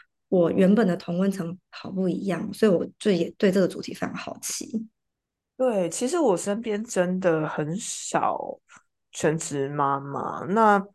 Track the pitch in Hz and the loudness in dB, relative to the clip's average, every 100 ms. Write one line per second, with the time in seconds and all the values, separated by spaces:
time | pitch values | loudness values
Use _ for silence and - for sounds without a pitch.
0 | _ _ - 190 165 - 185 214 196 175 | _ _ 0 2 4 4 6 6 4 0
1 | - 175 196 190 170 185 _ - - 185 | -2 0 0 -2 -6 -10 _ -16 -8 -2
2 | 185 - 196 175 - 202 220 170 - - | -2 -2 -2 -4 -6 0 4 4 0 -2
3 | 220 180 175 - 202 185 175 - - - | 0 2 0 0 2 4 2 0 -10 -8
4 | - - - - - - - 220 226 _ | -8 -8 -10 -10 -10 -10 -8 -8 -8 _
5 | _ _ _ _ _ - 254 208 170 - | _ _ _ _ _ -2 0 0 -2 -2
6 | 254 349 277 175 202 202 226 208 226 - | -2 2 2 2 0 -4 -4 -4 -2 0
7 | 180 185 185 160 156 - 151 185 - - | 0 2 2 2 0 -4 -4 -4 -8 -10
8 | - 156 - - - - _ - _ _ | -4 0 0 -2 -6 -12 _ -20 _ _
9 | _ - 165 160 - 143 135 147 139 139 | _ -2 0 0 -2 -4 -2 0 0 0
10 | 139 139 - - 139 208 220 202 196 | -4 -8 -6 -6 -2 4 6 4 2